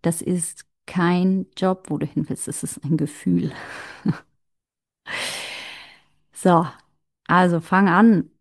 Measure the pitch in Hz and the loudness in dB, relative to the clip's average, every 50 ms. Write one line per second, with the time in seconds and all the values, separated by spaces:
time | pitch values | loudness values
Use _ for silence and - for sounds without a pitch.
0 | - 170 170 - - - 185 175 165 - - - - _ _ _ _ - - 180 | 0 -2 -2 -2 -2 -4 -4 -2 -4 -6 -10 -16 -20 _ _ _ _ -6 -2 0
1 | 170 170 180 180 185 190 190 190 185 _ _ - - 190 185 185 _ - 151 147 | 2 2 2 2 2 2 2 0 -2 _ _ -2 -2 -2 -2 -2 _ -8 -4 -4
2 | - 151 - 147 147 - - - - - 139 - - - - - - 139 165 160 | -4 -4 -4 -4 -4 -4 -6 -8 -8 -10 -10 -8 -8 -10 -10 -10 -2 -2 0 0
3 | 151 139 - - - 90 90 87 85 78 - - - - - - - - - - | 0 -4 -6 -6 -2 0 0 0 0 -4 -8 -10 -14 -14 -16 -16 -16 -18 -18 -8
4 | - - - - - _ _ _ _ _ _ _ _ _ _ _ _ _ _ _ | -4 -4 -4 -4 -8 _ _ _ _ _ _ _ _ _ _ _ _ _ _ _
5 | _ - - - - - - - - - - - - - - - - - - _ | _ -12 -10 -8 -8 -8 -8 -10 -12 -12 -14 -14 -16 -16 -18 -20 -20 -20 -20 _
6 | _ _ _ _ _ _ _ - - 185 175 165 170 139 - - _ _ _ _ | _ _ _ _ _ _ _ 0 2 4 4 4 4 0 -6 -14 _ _ _ _
7 | _ _ _ _ _ - 165 180 185 180 170 165 160 - - 190 202 190 170 180 | _ _ _ _ _ 0 2 4 4 4 2 0 0 0 2 4 4 4 6 6
8 | 214 233 220 170 135 - _ _ | 6 6 6 4 2 -4 _ _